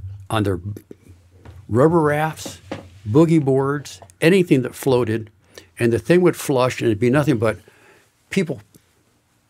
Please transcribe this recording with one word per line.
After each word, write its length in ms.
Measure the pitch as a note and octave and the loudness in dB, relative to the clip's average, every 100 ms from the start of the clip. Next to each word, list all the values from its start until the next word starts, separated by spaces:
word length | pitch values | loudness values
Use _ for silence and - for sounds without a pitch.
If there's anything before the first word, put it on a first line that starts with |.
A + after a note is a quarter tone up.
| - - - | -10 -16 -6
on 140 | A2 | -2
their 160 | G2+ F2+ F#2 G2+ - - - - _ _ - - - | -2 -4 -8 -14 -18 -20 -20 -20 _ _ -20 -20 -4
rubber 320 | G#2+ D3+ E3+ | 2 4 4
rafts, 580 | D3+ D3 D#3 D#3 - - - - - - G#2 | 0 0 -4 -6 -14 -16 -16 -16 -16 -16 0
boogie 360 | A2+ E3 E3 | 4 4 4
boards, 580 | C3+ C3+ C3+ C#3+ C3+ - - - | 2 0 0 -4 -8 -20 -20 -2
anything 400 | D#3 G3 F3 C#3+ | 2 2 4 2
that 120 | A#2+ - | 0 -6
floated, 540 | - B2 A2 A2 G#2 _ _ - - - | 0 0 0 -4 -8 _ _ -20 -18 -4
and 120 | A#2+ | 0
the 80 | A2+ | 0
thing 220 | - F3 | 2 2
would 140 | F3+ D#3 | 4 0
flush, 440 | - C3 B2+ - | -2 0 0 0
and 60 | A#2+ | -2
it'd 120 | G#2 | 0
be 100 | A#2+ | 0
nothing 280 | C#3 C#3+ A#2+ | 0 0 0
but 200 | A2+ F#2+ - _ _ _ _ _ - | 0 -4 -10 _ _ _ _ _ -8
people 320 | - D#3+ C3+ - _ _ _ _ _ _ _ _ | -4 -4 -6 -14 _ _ _ _ _ _ _ _